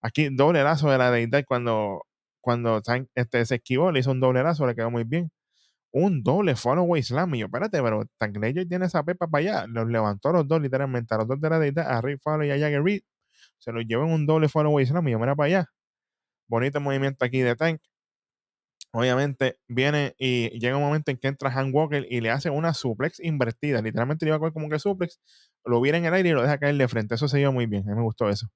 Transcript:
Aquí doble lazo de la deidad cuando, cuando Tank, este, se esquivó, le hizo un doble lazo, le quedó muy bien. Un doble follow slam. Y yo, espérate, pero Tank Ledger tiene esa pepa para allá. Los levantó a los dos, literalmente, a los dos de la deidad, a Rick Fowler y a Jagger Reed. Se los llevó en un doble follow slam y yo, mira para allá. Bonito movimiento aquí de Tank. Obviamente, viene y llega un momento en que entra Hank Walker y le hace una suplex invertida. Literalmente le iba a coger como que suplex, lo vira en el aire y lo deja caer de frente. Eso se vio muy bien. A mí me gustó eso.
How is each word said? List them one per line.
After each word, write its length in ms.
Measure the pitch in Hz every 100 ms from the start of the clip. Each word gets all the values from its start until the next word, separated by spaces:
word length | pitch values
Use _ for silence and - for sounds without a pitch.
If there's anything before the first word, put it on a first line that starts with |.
Aquí 280 | 117 - 151
doble 340 | 135 143 170
lazo 260 | 143 156 151
de 80 | 135
la 140 | 123
deidad 320 | 120 117 139 135
cuando, 600 | 123 120 110 104 95 - _ _ _
cuando 400 | - 120 117 110
Tank, 280 | 107 123 131 -
este, 300 | 120 120 117
se 100 | 120
esquivó, 360 | - 127 180
le 100 | 143
hizo 100 | 127
un 80 | 127
doble 240 | 127 127
lazo, 240 | 147 160 131
le 80 | 117
quedó 160 | 117
muy 120 | 120
bien. 280 | 113 156 170 _ _ _ _ _ _
Un 300 | 135 190 160
doble 340 | 113 165 202 123
follow 400 | 123 151 175 165
slam. 320 | 120 127 180
Y 60 | 131
yo, 60 | 101
espérate, 340 | 123 214 180
pero 240 | 120 107 110 _
Tank 200 | 107 104
Ledger 300 | 110 151 180
tiene 180 | 180 185
esa 180 | 170
pepa 240 | 151 180 165
para 140 | 151
allá. 260 | 170 208 107
Los 200 | 117 113
levantó 420 | 117 107 101 139
a 40 |
los 140 | 175 139
dos, 140 | 160
literalmente, 540 | 143 131 139 123 117 110
a 20 |
los 100 | 110
dos 140 | 135
de 80 | 156
la 80 | 160
deidad, 320 | 151 143 151
a 120 | 120
Rick 180 | 123 139
Fowler 260 | 151 156 147
y 40 |
a 80 | 143
Jagger 240 | 151 143
Reed. 180 | 160 208 _ _ _ _ _ _
Se 140 | -
los 140 | 117 113
llevó 180 | 113 156
en 60 |
un 140 | 160 147
doble 240 | 160 151
follow 300 | 156 151 147 127
slam 220 | 165 156
y 40 |
yo, 80 | 113
mira 160 | 117 143
para 120 | 147
allá. 180 | 185 - _ _ _ _ _ _ _ _
Bonito 320 | 117 131 143
movimiento 460 | 143 139 139 135 123
aquí 140 | 131
de 160 | 123 120
Tank. 260 | 165 156 _ _ _ _ _ _ _ _ _ _ -
Obviamente, 680 | 113 127 127 143 135 131 - _
viene 480 | 120 135 147 139 -
y 320 | 131 123 117 120
llega 180 | 120 139
un 60 |
momento 280 | 147 156 151
en 60 | 131
que 100 | 135
entra 240 | 139 139
Hank 220 | 131 135
Walker 340 | 135 156 143 -
y 120 | 123
le 100 | 113
hace 180 | 123 160
una 240 | 143 165
suplex 460 | 156 131 107 143 -
invertida. 640 | 170 147 120 113 147 127
Literalmente 440 | 110 107 123 160 156
le 40 |
iba 80 | 156
a 20 |
coger 140 | 160
como 160 | 160 151
que 100 | 151
suplex, 400 | 202 190 175 - _ _ _ _ 120
lo 140 | 117
vira 160 | 135 160
en 80 | 170
el 80 |
aire 160 | 185 180
y 40 |
lo 80 | 151
deja 160 | 123 147
caer 180 | 143 143
de 120 | 127
frente. 280 | 117 107 117
Eso 120 | 143
se 100 | 143
vio 140 | 139
muy 160 | 131 117
bien. 160 | 101 101
A 40 |
mí 40 | 107
me 80 |
gustó 260 | 117 104 107
eso. 180 | 101 110